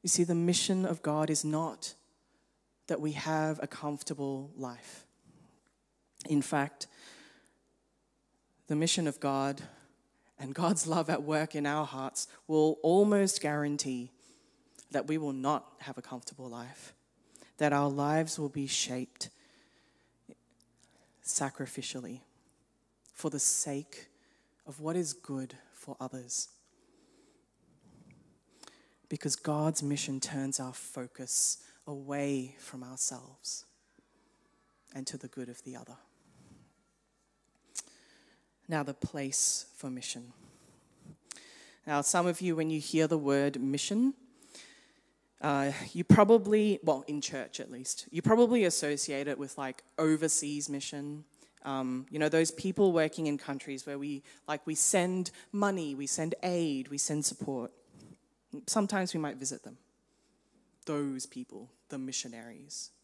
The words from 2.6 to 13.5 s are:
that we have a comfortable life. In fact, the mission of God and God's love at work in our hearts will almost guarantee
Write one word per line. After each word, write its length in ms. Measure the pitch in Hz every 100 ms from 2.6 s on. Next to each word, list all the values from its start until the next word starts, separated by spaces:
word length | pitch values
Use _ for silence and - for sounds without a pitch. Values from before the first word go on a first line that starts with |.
| _ _ -
that 120 | 160
we 140 | 151
have 460 | 147 160 160 156 151
a 40 | 147
comfortable 840 | - 147 147 - 143 139 135 139 160
life. 480 | 131 120 - - - _ _ - - _ _ _ _ _ _ _ -
In 140 | 147
fact, 460 | 135 151 143 - - - - - - - _ _ _ _ _ _ _ _ _ _ _ _ _
the 80 | 151
mission 320 | 165 - 160
of 120 | 139
God 420 | 147 135 139 139 - - - _ _ _ _ _
and 160 | 131 139
God's 320 | 170 180 160
love 220 | 165 160
at 140 | 160
work 320 | 147 156 156 151
in 100 | 143
our 200 | 151 147
hearts 420 | 135 135 - - - -
will 320 | 156 151 156
almost 600 | 160 180 208 208 190 -
guarantee 680 | 151